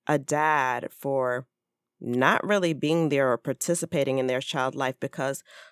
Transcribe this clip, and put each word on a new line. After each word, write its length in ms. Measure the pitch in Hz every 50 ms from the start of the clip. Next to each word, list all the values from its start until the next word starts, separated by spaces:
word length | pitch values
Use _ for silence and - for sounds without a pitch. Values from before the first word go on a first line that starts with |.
| -
a 120 | - 151 143
dad 720 | 135 - 147 147 156 156 156 147 131 127 123 120 - - -
for 540 | - - 143 135 135 127 123 123 123 127 _ _ _ _ _ _ _ _ _ _ -
not 480 | - 120 120 127 131 151 214 - -
really 280 | - 208 202 180 170 160
being 340 | 127 147 147 160 170 160 151
there 240 | 143 139 135 131 120
or 60 | 117
participating 800 | - 143 127 - - - 170 - - 160 - 156 139 139 131 131
in 80 | 127
their 140 | 127 127 127
child 340 | 135 - - 143 131 131 131
life 260 | 139 139 131 131 -
because 420 | - 135 - - 135 135 139 - - _ - - - -